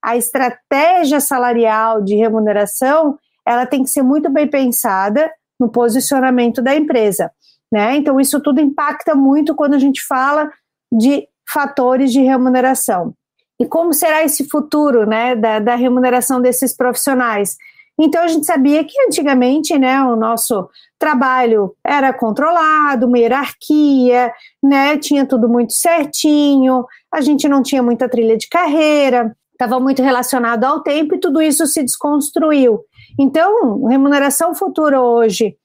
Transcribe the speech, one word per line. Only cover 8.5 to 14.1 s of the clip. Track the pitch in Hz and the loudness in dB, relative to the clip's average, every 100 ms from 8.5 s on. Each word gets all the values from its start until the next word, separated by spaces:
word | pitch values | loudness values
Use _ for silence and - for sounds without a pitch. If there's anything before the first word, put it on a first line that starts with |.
| 262 | 0
impacta | 294 294 294 294 - | 0 0 -6 -4 -2
muito | 294 269 285 302 | 2 2 2 0
quando | 294 285 | -2 0
a | 285 | 2
gente | 277 269 | 0 -2
fala | - 262 269 294 302 - _ _ _ | -4 -2 0 -2 -4 -10 _ _ _
de | 226 233 285 - _ - | 0 2 0 -4 _ -8
fatores | 311 285 285 247 254 269 | -4 -4 -2 0 2 2
de | 247 | 2
remuneração. | 262 269 254 254 254 262 - 190 165 - _ _ _ _ | 2 2 2 2 2 0 -2 -4 -4 -12 _ _ _ _
E | 240 | -4
como | 330 339 | 0 0
será | 302 330 | 0 0